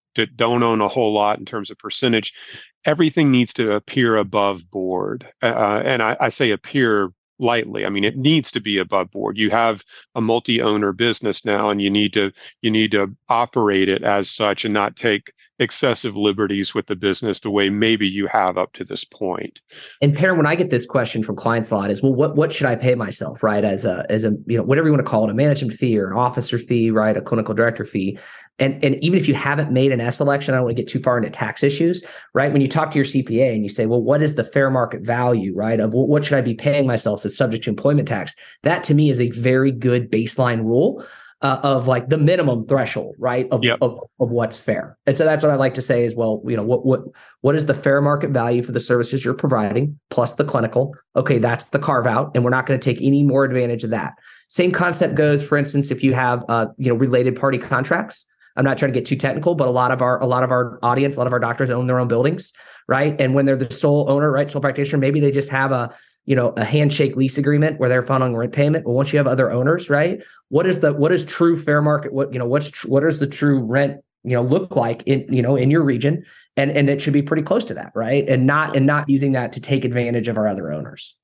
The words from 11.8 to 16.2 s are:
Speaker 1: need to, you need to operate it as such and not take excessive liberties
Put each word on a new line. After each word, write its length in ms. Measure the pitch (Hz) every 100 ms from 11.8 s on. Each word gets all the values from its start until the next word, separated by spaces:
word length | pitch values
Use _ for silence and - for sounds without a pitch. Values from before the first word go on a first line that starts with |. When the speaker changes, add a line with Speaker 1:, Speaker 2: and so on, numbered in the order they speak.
| 101
Speaker 1:
need 240 | 104 104
to, 180 | 107 98 - - -
you 80 | 113
need 180 | 110 110
to 220 | 101 98 - -
operate 600 | 120 120 127 107 95 95
it 140 | 95
as 240 | - 101 95
such 380 | - 107 101 110
and 80 |
not 220 | 104 104 -
take 360 | 120 104 - _ _ -
excessive 560 | 120 - 135 117 120
liberties 580 | 104